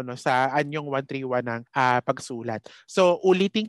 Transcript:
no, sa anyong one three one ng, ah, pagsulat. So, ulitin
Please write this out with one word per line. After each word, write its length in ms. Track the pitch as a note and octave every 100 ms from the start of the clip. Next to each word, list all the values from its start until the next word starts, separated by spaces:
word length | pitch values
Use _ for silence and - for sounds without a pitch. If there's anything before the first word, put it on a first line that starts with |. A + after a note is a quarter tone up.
| B2+
no, 80 |
sa 400 | B2 - B2+ C3
anyong 320 | C#3 D3 D3+ D3
one 200 | C3+ C3+
three 160 | C#3 C3
one 160 | B2
ng, 200 | B2 A#2 A#2+
ah, 240 | - B2+ B2 -
pagsulat. 560 | C3 - A#2+ A#2 A2 - - -
So, 320 | - F3+ F3 F#3+
ulitin 400 | F#3 G3 A3